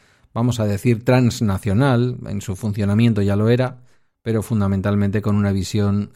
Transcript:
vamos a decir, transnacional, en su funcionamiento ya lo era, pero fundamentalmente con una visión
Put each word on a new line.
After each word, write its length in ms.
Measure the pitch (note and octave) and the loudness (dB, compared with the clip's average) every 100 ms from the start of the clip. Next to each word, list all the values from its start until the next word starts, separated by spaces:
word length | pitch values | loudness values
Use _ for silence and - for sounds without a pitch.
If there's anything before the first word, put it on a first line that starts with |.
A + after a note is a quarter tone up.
| _ _ _ | _ _ _
vamos 260 | A2 A#2+ A2+ | -2 -2 0
a 60 | G#2+ | -2
decir, 360 | G2+ A#2+ A2 | 0 0 0
transnacional, 1160 | - B2+ A#2+ - A2 F#2+ - G2 C#3 A#2+ B2 B2 A2+ | 2 4 2 0 -2 -2 0 2 2 2 0 -4 -8
en 160 | G2+ | -8
su 140 | - F#2+ | -8 -6
funcionamiento 680 | A2 G2+ G2+ G#2 A#2+ G#2 | -6 -2 0 2 2 2
ya 140 | G2+ G2 | 0 2
lo 120 | A2 | 2
era, 320 | B2 B2+ - - _ _ _ | 2 0 -6 -20 _ _ _
pero 220 | A#2 A2 | -4 -4
fundamentalmente 800 | - A2+ G2 G2 G2+ G2+ G2+ G#2 | -2 -2 0 0 0 0 0 0
con 140 | G#2+ G#2 | 0 0
una 140 | G2+ | 2
visión 600 | G2 F#2 G#2+ G2+ G2+ G2+ | 0 -2 0 0 0 -4